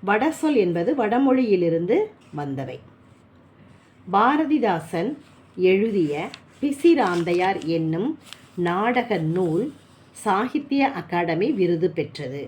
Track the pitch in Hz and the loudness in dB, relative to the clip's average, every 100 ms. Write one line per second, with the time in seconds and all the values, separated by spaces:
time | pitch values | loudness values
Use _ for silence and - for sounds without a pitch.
0 | 190 208 269 311 311 277 185 170 175 285 | 0 2 2 0 0 2 2 2 0 0
1 | 208 240 269 254 247 190 170 165 175 277 | 0 2 2 2 4 2 2 0 0 0
2 | 427 - - 156 143 135 127 123 - - | -2 -8 -16 -10 -8 -8 -8 -12 -18 -20
3 | - - - - - - - - _ _ | -20 -20 -20 -20 -20 -20 -20 -20 _ _
4 | - 190 226 294 311 302 226 170 156 175 | -2 2 2 2 0 0 0 0 -2 -4
5 | 196 294 - - - - 185 190 226 202 | -4 -6 -14 -20 -20 0 4 4 2 0
6 | 160 147 208 - - - 294 277 339 320 | 0 -2 -8 -12 -20 -6 -4 2 4 4
7 | 208 175 170 175 185 190 151 165 160 160 | 4 0 0 0 0 -2 -2 -2 0 -2
8 | 233 302 - - - - 175 175 220 247 | -2 -6 -12 -20 -18 -4 -2 0 0 0
9 | 240 196 160 170 180 160 262 - - - | 0 -2 0 0 0 0 -2 -8 -20 -20
10 | - - - 196 247 - - 277 277 277 | -20 -10 -2 0 0 -4 -2 0 0 -2
11 | - 175 170 165 214 240 175 170 175 156 | -6 -4 -2 0 0 0 0 2 -2 -2
12 | 147 - 139 139 | -8 -8 -10 -10